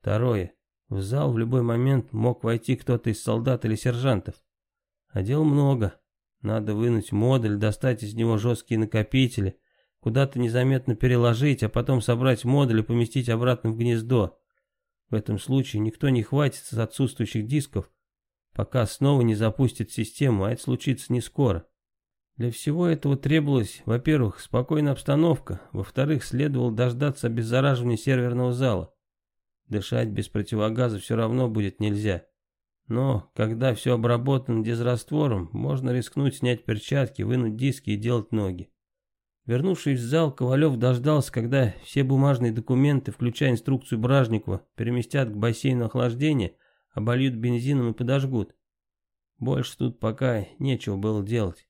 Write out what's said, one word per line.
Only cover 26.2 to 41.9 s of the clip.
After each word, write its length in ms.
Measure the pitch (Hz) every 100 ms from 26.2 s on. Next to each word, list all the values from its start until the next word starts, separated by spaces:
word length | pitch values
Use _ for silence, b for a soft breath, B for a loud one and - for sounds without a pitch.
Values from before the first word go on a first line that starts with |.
следовало 480 | - 123 147 135 123
дождаться 560 | 110 123 120 147 139 127
обеззараживания 680 | 117 110 123 139 131 120 113
серверного 560 | - 131 123 120 123
зала. 400 | 123 131 98 85 _ _ _ _ _ _ _ _
Дышать 400 | 104 95 120 117
без 200 | 104 107
противогаза 680 | 110 101 110 107 113 123 104
всё 160 | -
равно 340 | 113 113 120 127
будет 300 | 107 101 -
нельзя. 480 | 107 101 107 87 - _ _ _ _ _ _
Но, 420 | 117 135 117 -
когда 400 | - 110 113 131
всё 200 | 117 -
обработано 680 | 120 117 120 127 135 131 113
дезраствором, 840 | 110 117 120 123 - 151 147 104 85
можно 380 | - 127 139 131
рискнуть 460 | 123 117 - 143 135
снять 280 | 123 120
перчатки, 580 | - 107 - 139 131 -
вынуть 340 | 101 123 117 107
диски 340 | 135 123 -
и 60 | 107
делать 360 | 113 123 101
ноги. 380 | 110 98 90 80 _ _ _ _ _ _ _ -
Вернувшись 520 | 120 175 180 - 131
в 60 |
зал, 280 | 117 156 160
Ковалёв 440 | - 123 135 156 123
дождался, 560 | 123 123 135 151 -
когда 420 | - 113 135 120 -
все 200 | -